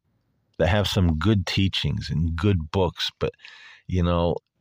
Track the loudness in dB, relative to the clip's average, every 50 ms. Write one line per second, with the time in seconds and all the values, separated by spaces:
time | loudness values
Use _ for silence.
0 | _ _ _ _ _ _ _ _ _ _ _ -2 0 2 2 2 0 0 0 2
1 | 2 2 2 2 2 2 2 2 0 -2 0 0 0 0 0 -2 -4 -4 -4 -4
2 | -4 -4 -2 -2 -2 -2 -2 0 0 2 2 0 0 -2 -2 0 0 0 -2 -4
3 | -8 -8 -6 -4 -6 -6 -6 _ -16 -20 -20 -20 -20 -20 -20 -18 _ -4 -2 0
4 | 2 2 2 2 0 0 -2 -4 _ _ _ _